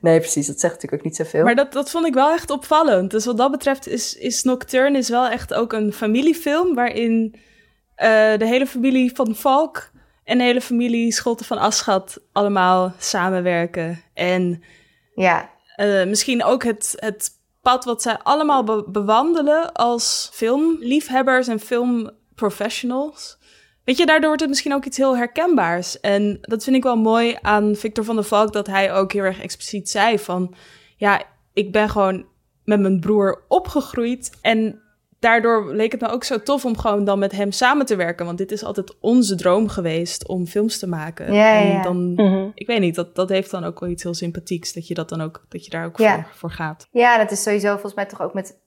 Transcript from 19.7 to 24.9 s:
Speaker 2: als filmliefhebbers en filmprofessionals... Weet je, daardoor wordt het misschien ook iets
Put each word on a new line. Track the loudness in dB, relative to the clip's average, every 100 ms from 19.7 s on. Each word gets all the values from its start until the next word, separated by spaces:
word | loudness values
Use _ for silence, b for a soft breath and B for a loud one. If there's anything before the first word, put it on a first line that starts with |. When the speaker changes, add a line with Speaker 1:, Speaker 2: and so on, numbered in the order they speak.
Speaker 2:
als | -2 0 0 -2 -4 -8
filmliefhebbers | -4 -2 0 0 -2 0 -2 0 0 2 2 0
en | -4
filmprofessionals... | -2 -2 0 0 -4 -12 _ -4 -4 -2 -6 -4 -4 -4 -6 -8 -18 -20 b b b b
Weet | -4 2
je, | 4
daardoor | 4 4
wordt | 0
het | 0
misschien | -2 -2
ook | -4
iets | -4